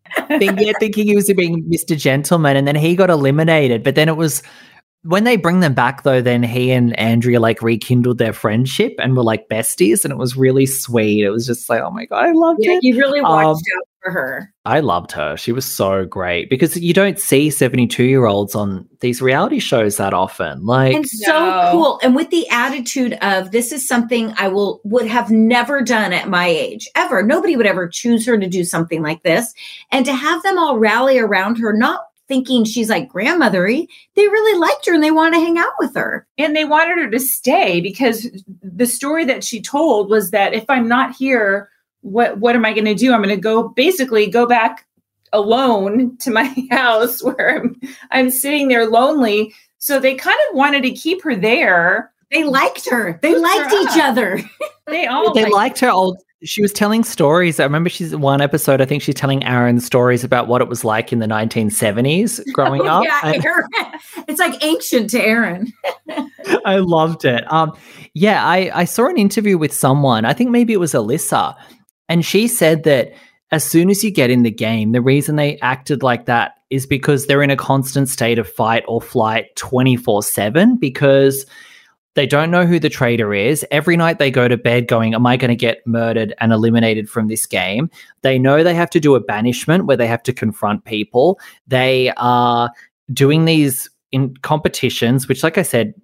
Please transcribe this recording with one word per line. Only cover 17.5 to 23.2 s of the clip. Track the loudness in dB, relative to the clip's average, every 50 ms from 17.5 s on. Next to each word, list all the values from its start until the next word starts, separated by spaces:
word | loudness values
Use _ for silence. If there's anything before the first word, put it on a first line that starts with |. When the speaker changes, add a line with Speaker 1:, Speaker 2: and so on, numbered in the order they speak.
Speaker 2:
seventy-two-year-olds | 0 0 0 0 2 0 0 0 0 0 2 2 4 4 4 2 2 0 -2 -2 -4
on | -4 -4 -4 -6 -8 -10 -16 _ _
these | -4 -4 -4 -2
reality | 0 0 2 2 0 0 -2 -4
shows | -2 0 0 0 0 0 0 -2
that | -2 -2 0
often. | 0 -2 -2 -4 -8 -8 -8 -8 -6 -2
Like | 0 2 2 4 2 2
Speaker 1:
And | 0 -2 -4
so | -8 -4 -2 0
Speaker 3:
No. | 0 2 0 0 0 2 2 2
Speaker 1:
cool. | 4 4 2 2 0 0
And | 2 2 2
with | 2 0 0
the | -2 -2 -2 0
attitude | -2 -2 -2 -2 -4 -6 -8 -6 -4 -4 -2 -4 -4 -4